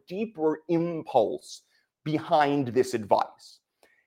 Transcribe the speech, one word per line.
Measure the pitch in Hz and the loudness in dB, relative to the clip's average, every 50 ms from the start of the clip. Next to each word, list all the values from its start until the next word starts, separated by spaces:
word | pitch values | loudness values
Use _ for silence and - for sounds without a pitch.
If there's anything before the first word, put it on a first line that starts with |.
| - - | -12 -12
deeper | 175 196 226 220 - 160 156 156 156 156 - - | -8 -8 -8 -8 -6 -2 0 0 0 -2 -4 -2
impulse | 170 165 170 170 170 156 151 - - 127 107 92 - - - - - - _ _ _ _ _ _ _ _ _ | -2 0 0 -2 -4 -8 -10 -2 0 2 2 2 -2 -6 -10 -16 -20 -20 _ _ _ _ _ _ _ _ _
behind | 156 151 156 - - 170 151 147 143 143 143 135 123 | -4 -4 -4 -2 2 2 4 4 4 2 2 0 0
this | 107 127 131 131 - | 2 2 2 2 0
advice? | 113 107 95 107 - - - - _ - - - _ _ _ _ _ _ _ _ _ _ | -4 0 2 2 2 2 -2 -6 _ -20 -20 -20 _ _ _ _ _ _ _ _ _ _